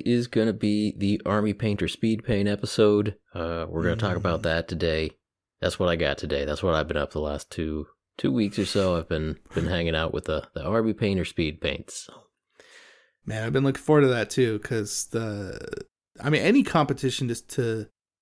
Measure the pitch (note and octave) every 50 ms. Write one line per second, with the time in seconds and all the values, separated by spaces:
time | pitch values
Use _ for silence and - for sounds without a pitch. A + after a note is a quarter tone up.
0 | - - A#2+ A#2+ A#2+ A#2+ - A2+ A2 A2+ G2+ A2 - G#2 G#2 G#2 G#2+ G#2 - -
1 | G2+ G2+ G#2 - - - G2+ G#2+ G#2 G#2+ G2 - A#2 G#2+ G2+ - F2 - - -
2 | - A2+ A2+ G#2+ - - A2+ G2 G2+ G2+ G#2 - - A2 - - A2 G#2 G#2 G#2
3 | G#2 G#2+ G2+ - _ _ - E2+ E2 E2+ E2+ E2 D#2+ E2 E2 D#2+ E2+ F2 E2 -
4 | G#2+ G2 F2+ F2 G2 F2+ E2+ D2+ C#2 E2 D#2+ E2 E2 - F#2 D#2+ F2 E2 D#2 D#2
5 | D#2 D#2+ - _ _ _ _ _ _ _ _ _ - F#2 - - F#2+ F2 E2+ E2
6 | E2 D2 C#2+ - - D2 C#2+ C#2 C#2+ D2 D2 - - F#2 D#2+ D#2 D2+ D#2 D#2 D2+
7 | C#2+ - - D2+ D2+ D2+ D2 D2 - - - - E2 D#2 D#2 D#2 D2 - _ _
8 | _ _ _ - - C#3 C3 A#2+ G#2+ G2+ - - G2 - - G2+ F#2+ F#2 F2 E2+
9 | D#2 - E2+ D#2 D#2 D#2 D#2 - _ _ - - E2 E2+ F2+ E2+ E2+ E2 D#2+ D#2+
10 | D#2+ D#2 - - - - D#2 D2+ - - _ - - F2 G#2 A2+ A2+ A2+ G#2+ -
11 | A#2 G2+ G2 F#2 E2 - - - E2 D2+ D#2 - - D2 C#2 - - - - -
12 | - - - - - _ _ _ _ _ _ - - - - - - - - _
13 | _ _ _ _ _ - G#2 A2+ A2 A#2 - C3+ C#3 C#3 C3+ - - - D3+ D3
14 | C#3 C3 B2 A#2 G#2+ - - C3+ B2+ A2+ A2 G#2 - - B2 A2 G#2 G#2 - -
15 | - - - A2+ A2+ A2 G#2 G2+ G2 F#2 - - - - - - - - _ _
16 | _ _ _ - - C#3 D#3 B2 G#2 F3 A#3 C#4 - - - E3 D3 C#3 C#3 -
17 | - C3 B2 - C3 A#2+ A#2 - - - - - B2 A#2 A2+ A2+ G#2 - _ _
18 | _ _ _ _